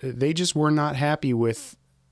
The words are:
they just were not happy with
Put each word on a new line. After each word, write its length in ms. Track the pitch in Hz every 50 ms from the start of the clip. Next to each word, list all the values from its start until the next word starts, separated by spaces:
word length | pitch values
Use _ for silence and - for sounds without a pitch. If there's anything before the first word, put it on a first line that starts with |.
they 320 | 135 131 120 120 135 151 165
just 220 | 170 180 170 -
were 160 | 151 151 151
not 240 | 151 151 147 151 147
happy 380 | 127 147 147 151 - - 131 120
with 440 | 113 117 113 110 - - - - _ _ _ _ _ _ _